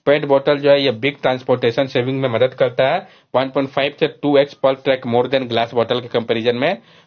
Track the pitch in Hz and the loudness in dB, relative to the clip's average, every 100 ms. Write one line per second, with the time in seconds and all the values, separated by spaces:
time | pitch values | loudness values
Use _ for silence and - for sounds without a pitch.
0 | - 147 147 180 180 143 143 143 139 113 | 0 0 2 0 2 0 4 4 2 -2
1 | 135 143 139 127 127 123 120 117 135 131 | -4 -2 -4 -2 -2 0 0 -2 -2 -2
2 | 123 135 135 113 131 - 131 123 131 175 | -2 -2 -2 0 0 0 -2 2 0 0
3 | - - _ 123 135 143 139 - 139 143 | -6 -20 _ -2 -2 -2 -4 -2 -4 -2
4 | 151 - 143 139 143 - 135 135 143 131 | -4 -2 0 2 2 0 -2 0 0 -2
5 | 127 117 123 131 127 113 117 123 113 123 | 0 0 0 -2 -2 -2 -2 -2 -2 -2
6 | 117 120 113 113 117 120 147 202 _ _ | -2 -4 -2 -2 0 0 -2 -4 _ _